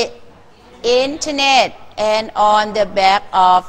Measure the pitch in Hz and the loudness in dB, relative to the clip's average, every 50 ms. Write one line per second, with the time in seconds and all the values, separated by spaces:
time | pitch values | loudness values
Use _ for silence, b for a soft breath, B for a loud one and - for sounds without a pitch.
0 | 233 - - - - - - - - - - _ - - - - - 233 247 254 | 2 -2 -8 -18 -20 -20 -20 -20 -20 -20 -20 _ -20 -20 -18 -8 -4 -2 0 0
1 | 262 277 294 311 - 311 294 277 277 277 269 254 208 170 - - - - - - | 0 -2 -4 -8 -8 -8 -4 -2 0 2 4 2 2 0 -2 -14 -20 -16 -8 -4
2 | 208 214 214 220 220 214 - - 208 208 208 214 214 214 208 214 202 190 202 202 | -2 -2 -2 -2 -4 -6 -2 0 2 2 2 2 0 -2 -2 -4 -4 -2 -2 0
3 | 190 190 196 208 - - - 190 185 185 180 185 180 | 2 2 2 2 -2 -2 0 2 4 4 4 2 0